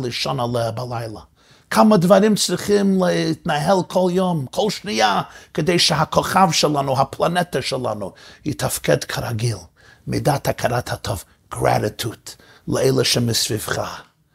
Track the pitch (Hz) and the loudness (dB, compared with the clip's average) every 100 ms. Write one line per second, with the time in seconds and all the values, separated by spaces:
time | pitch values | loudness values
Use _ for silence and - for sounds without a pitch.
0 | 127 120 147 139 120 120 113 110 123 117 | -4 -4 -4 -2 -2 -2 -2 -4 -6 -8
1 | 117 104 - _ _ _ - - 220 214 | -8 -12 -18 _ _ _ -2 4 6 6
2 | 175 196 220 208 - 180 - 202 202 190 | 6 6 6 2 0 -2 0 2 4 2
3 | 180 170 165 156 170 147 156 196 165 190 | 2 0 -2 -4 -2 0 2 2 2 0
4 | 185 180 185 165 127 - 208 - 196 220 | 2 2 0 -2 -4 -2 -2 -4 -4 0
5 | 214 190 - - - - 160 175 - 151 | 2 0 -4 -10 -10 -4 0 2 2 0
6 | 156 - - 185 185 151 156 147 139 131 | 0 0 2 4 4 4 2 2 0 0
7 | 135 - - 175 160 139 - 135 120 104 | 0 0 0 0 -2 -4 -4 -4 -4 -4
8 | 95 - - - 151 - 131 - - 143 | -8 -12 -20 -10 -8 -4 -4 -2 0 0
9 | - - 120 113 120 107 - _ - - | 0 -8 -6 -4 -4 -4 -12 _ -20 -14
10 | - 120 120 139 - - - 120 - 113 | -6 -2 0 0 -2 -2 -2 -2 -4 -6
11 | - 98 - _ - 117 127 120 104 - | -6 -8 -10 _ -14 -2 0 2 0 -4
12 | 113 - - - - - - 123 131 131 | -8 -10 -18 -20 -20 -14 -6 0 2 2
13 | 123 123 120 113 - 113 - - 101 - | 0 0 0 -2 -2 -4 -4 -6 -6 -10
14 | - _ _ | -18 _ _